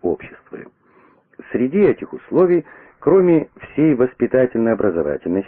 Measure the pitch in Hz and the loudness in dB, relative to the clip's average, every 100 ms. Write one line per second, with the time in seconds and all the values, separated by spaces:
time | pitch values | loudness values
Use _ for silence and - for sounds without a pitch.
0 | 87 78 - - - - - _ _ _ | -6 -6 -8 -20 -20 -20 -20 _ _ _
1 | _ _ _ _ - - 127 185 190 - | _ _ _ _ -8 -4 -2 2 2 0
2 | - - - 151 180 175 156 - - _ | -6 -16 -4 0 2 0 -4 -18 -20 _
3 | - 190 180 160 - - - - 156 127 | 0 2 4 2 0 -14 -12 -2 0 2
4 | 127 - 117 131 127 113 113 107 104 82 | 0 -2 -2 2 0 0 0 0 0 -2
5 | 73 69 85 90 | -4 -4 -4 -4